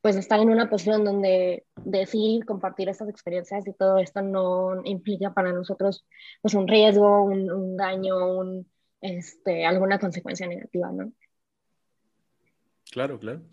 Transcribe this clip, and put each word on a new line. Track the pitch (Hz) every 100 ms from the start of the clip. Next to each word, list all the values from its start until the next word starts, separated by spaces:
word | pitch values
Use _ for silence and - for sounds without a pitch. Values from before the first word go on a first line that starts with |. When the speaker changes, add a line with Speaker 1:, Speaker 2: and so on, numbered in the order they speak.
Speaker 1:
pues, | 214 196
estar | 190 214
en | 220
una | 226 226
posición | 208 180 214 208
donde | 202 190 185 180 175 - - -
decir, | 190 190 220 220 226 226
compartir | 202 185 185 190
estas | 190 208
experiencias | 208 - 180 175 202 196
y |
todo | 190 190 190
esto | 277 -
no | 196 190 185 185 185 185 185
implica | 190 208 196 196
para | 190 185
nosotros, | 180 180 190 196 190 _ _ - -
pues, | 214
un | 202 185
riesgo, | 214 214 202 208 202
un, | 196 196 190
un | 185 185 185
daño, | 190 190 190 185 185 185
un, | 185 185 180 _ _ _
este, | 190 175 175 - - 170 165
alguna | 185 190 196
consecuencia | 190 175 - 175 180
negativa, | 175 - 180 180
¿no? | 185 202 240 _ _ _ _ _ _ _ _ _ _ _ _ _ _ _ _ _
Speaker 2:
Claro, | - 135 123
claro. | 107 147 -